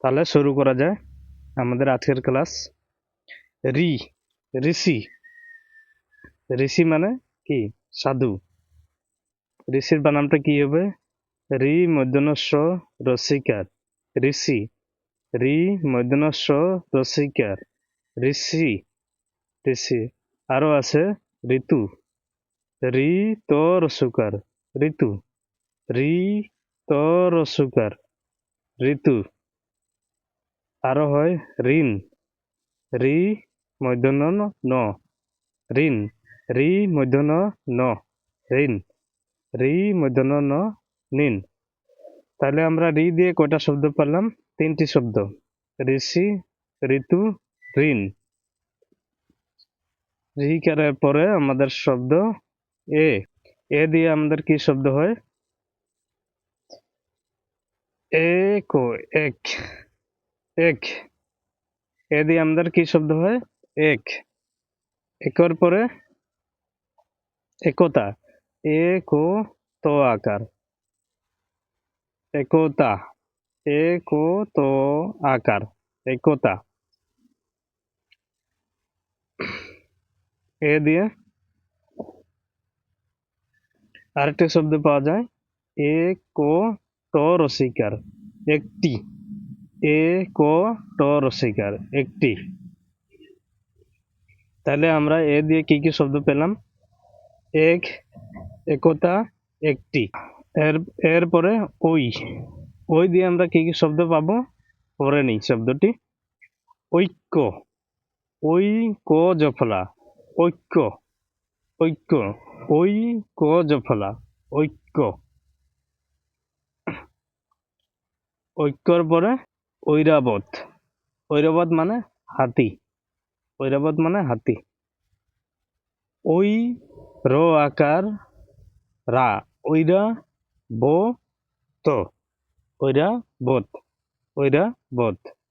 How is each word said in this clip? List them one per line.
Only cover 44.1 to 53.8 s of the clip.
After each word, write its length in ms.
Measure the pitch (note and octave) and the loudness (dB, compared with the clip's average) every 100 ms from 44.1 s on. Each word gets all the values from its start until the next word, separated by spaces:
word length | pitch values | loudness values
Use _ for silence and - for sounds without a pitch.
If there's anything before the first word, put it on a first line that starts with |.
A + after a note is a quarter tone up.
| E3+ A3 - _ | 0 -2 -6 _
তিনটি 300 | - D#3 D3+ D#3 | -4 -2 -2 0
শব্দ। 300 | C#3+ A#2+ G#2 G2+ - _ _ _ - | 0 0 -2 -4 -8 _ _ _ -6
ঋষি, 480 | C3 C3+ - F3 G3+ G3 - _ _ _ | -2 -2 -2 -2 0 -2 -10 _ _ _
ঋতু, 380 | C3 C3+ - F3+ G#3+ - _ _ - | -2 -2 0 0 0 -4 _ _ -6
ঋণ। 260 | C3+ D3+ A#2+ G2 - _ _ _ _ _ _ _ _ _ _ _ _ _ _ _ _ _ _ _ _ _ C#3+ | 0 0 0 -4 -8 _ _ _ _ _ _ _ _ _ _ _ _ _ _ _ _ _ _ _ _ _ -4
রি 160 | C#3+ D#3+ | -2 0
কারের 340 | E3 D#3 D3+ | 0 2 0
পরে 300 | C3+ C#3 D3 F#3 | 2 0 2 2
আমাদের 360 | G3 C#3 C3 C3+ | 2 0 0 -2
শব্দ 380 | - - B2 B2 D#3+ A3 G#3 _ _ _ _ - | -2 -2 -2 0 0 0 -4 _ _ _ _ -4
এ, 200 | D3+ D#3 G2+ - _ _ _ - | 0 2 0 -4 _ _ _ -4
এ 120 | C#3+ | 0